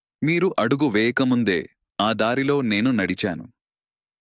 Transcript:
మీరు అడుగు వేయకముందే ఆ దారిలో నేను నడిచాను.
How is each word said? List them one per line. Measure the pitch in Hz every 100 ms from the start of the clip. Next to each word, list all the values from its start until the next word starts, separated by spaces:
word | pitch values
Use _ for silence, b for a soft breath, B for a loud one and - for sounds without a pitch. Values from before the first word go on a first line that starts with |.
| _ -
మీరు | 147 170 185 -
అడుగు | 110 139 147
వేయకముందే | 104 117 123 131 123 104 87 - _ _ -
ఆ | 196
దారిలో | 107 110 127 135 143
నేను | 120 104 127
నడిచాను. | 117 92 92 104 78 - _ _ _ _ _ _ _